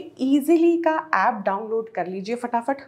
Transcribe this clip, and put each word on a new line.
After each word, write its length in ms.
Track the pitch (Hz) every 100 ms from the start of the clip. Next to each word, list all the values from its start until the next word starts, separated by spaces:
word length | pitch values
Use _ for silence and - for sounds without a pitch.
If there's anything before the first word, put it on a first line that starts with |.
| - -
easily 580 | 262 285 277 330 339 339
का 180 | 330 311 - 196
app 280 | 208 220 196
download 440 | 196 220 226 220
कर 140 | 190 175
लीजिए 280 | 190 196 233
फटाफट। 460 | 233 233 233 277